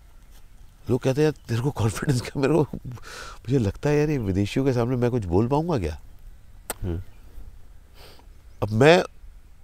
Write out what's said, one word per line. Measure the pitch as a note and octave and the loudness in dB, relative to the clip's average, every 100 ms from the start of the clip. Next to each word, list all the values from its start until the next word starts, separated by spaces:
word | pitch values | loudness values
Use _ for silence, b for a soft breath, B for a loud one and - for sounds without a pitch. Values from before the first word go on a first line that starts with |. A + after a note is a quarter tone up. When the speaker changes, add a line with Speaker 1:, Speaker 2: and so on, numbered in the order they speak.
| - - - - - - - - - | -20 -20 -20 -20 -20 -20 -20 -12 -2
Speaker 1:
लोग | B2+ | 0
कहते | C3+ C3 | 0 2
हैं, | D3+ | 2
"यार, | C#3+ - | 0 -4
तेरे | A#2 | -2
को | B2+ | -2
कॉन्फिडेंस | - G#2+ - - B2 | 0 0 0 0 0
क्या?" | - - | -2 0
मेरे | C3+ | 2
को, | D#3+ C#3+ - B2 | 2 0 -4 -12
मुझे | A#2+ - - - - - C3+ | -14 -14 -16 -16 -12 -2 2
लगता | G2+ - C#3+ | 2 0 0
है | D3 | 2
यार, | D3+ | 2
ये | D3 | 0
विदेशियों | G#2 F#2+ G2+ - C3+ | 0 0 0 0 0
के | |
सामने | B2 A#2 B2+ | 2 0 2
मैं | A#2+ | 0
कुछ | B2 F#2+ | 0 2
बोल | E2+ A#2 | 2 2
पाऊँगा | C#3 E3 D3 | 2 0 -2
क्या? | E2 D2+ - - - - - - - - | -2 -6 -14 -18 -18 -18 -20 -16 -12 -8
Speaker 2:
हम्म। | G2+ E2+ - - - - - - - - - - b b b - - - | -4 -4 -6 -16 -16 -16 -16 -16 -18 -20 -20 -20 b b b -20 -18 -6
Speaker 1:
अब | A2 | -2
मैं, | G#2+ C#3+ F3 - - - - - - | 6 8 8 6 -6 -20 -20 -20 -20